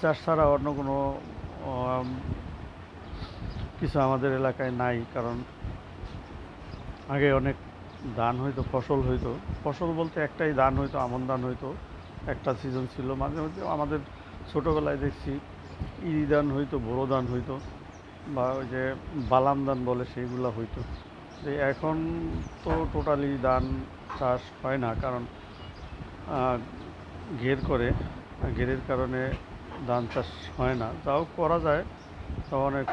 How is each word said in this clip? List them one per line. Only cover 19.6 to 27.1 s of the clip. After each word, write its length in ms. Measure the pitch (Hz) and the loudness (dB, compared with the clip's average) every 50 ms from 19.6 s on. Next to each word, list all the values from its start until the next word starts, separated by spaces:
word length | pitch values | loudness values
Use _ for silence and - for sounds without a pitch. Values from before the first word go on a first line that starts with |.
| 139 | 4
ধান 200 | 139 135 127 123 | 2 2 2 2
বলে, 200 | 123 123 123 123 - - | 2 2 0 0 -2 -4
সেইগুলা 360 | 123 123 120 123 123 127 120 | -4 -4 -2 -2 0 0 0
হইতো। 320 | 107 113 113 - - 113 113 - - - - - - - - - - - - | 0 -2 -4 -4 -4 -6 -6 -6 -8 -10 -10 -12 -16 -16 -16 -14 -12 -8 -4
যে 120 | 147 143 | -2 0
এখন 760 | 147 139 135 135 - 170 156 160 160 160 165 165 170 165 160 160 - - - - - - | 2 2 2 2 2 0 0 0 0 0 0 -2 -2 -2 -2 -2 -4 -4 -6 -8 -6 -2
তো 220 | 165 160 160 160 135 - | 0 2 2 2 0 0
totally 440 | 151 147 156 147 139 143 139 139 131 123 | 2 4 4 4 4 4 2 2 2 4
ধান 420 | 131 127 127 131 131 135 131 127 - - - - - - - | 4 4 4 4 2 0 -2 -4 -6 -10 -12 -12 -8 -4 0
চাষ 460 | 139 123 127 123 - - - - - | 2 2 2 2 0 -6 -10 -4 -2
হয় 120 | 131 135 | 0 0
না, 180 | 135 120 113 110 - | 2 2 2 0 0
কারণ, 240 | 139 131 123 120 120 - - - - - - - - - - - - - - - - - - - - | 0 0 0 -2 -4 -6 -10 -12 -14 -14 -14 -14 -14 -14 -12 -12 -12 -12 -10 -10 -12 -12 -12 -12 -6
আহ, 300 | - 156 131 127 127 123 117 113 - - - - - - - - - | -2 0 2 4 4 2 2 -2 -6 -10 -12 -12 -12 -12 -14 -14 -12